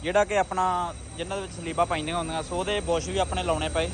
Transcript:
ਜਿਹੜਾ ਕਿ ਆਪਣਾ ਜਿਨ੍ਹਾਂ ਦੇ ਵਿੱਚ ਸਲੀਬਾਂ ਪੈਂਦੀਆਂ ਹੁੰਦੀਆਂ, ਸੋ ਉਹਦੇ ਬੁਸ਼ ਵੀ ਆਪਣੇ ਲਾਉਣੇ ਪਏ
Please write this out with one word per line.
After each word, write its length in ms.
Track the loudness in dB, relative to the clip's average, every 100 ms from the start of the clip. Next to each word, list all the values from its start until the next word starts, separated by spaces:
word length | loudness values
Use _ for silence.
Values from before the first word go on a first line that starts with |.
ਜਿਹੜਾ 200 | 4 4 4
ਕਿ 120 | 4
ਆਪਣਾ 560 | 2 2 2 2 -2 -6 -12 -8
ਜਿਨ੍ਹਾਂ 200 | -6 -4
ਦੇ 40 |
ਵਿੱਚ 120 | -6
ਸਲੀਬਾਂ 320 | -8 -6 0 2
ਪੈਂਦੀਆਂ 320 | 2 0 -2
ਹੁੰਦੀਆਂ, 240 | -2 -4
ਸੋ 120 | -2 -2
ਉਹਦੇ 240 | 0 0
ਬੁਸ਼ 280 | 2 0 0
ਵੀ 80 | 0
ਆਪਣੇ 260 | 0 0
ਲਾਉਣੇ 260 | 0 0 2
ਪਏ 200 | 0 -2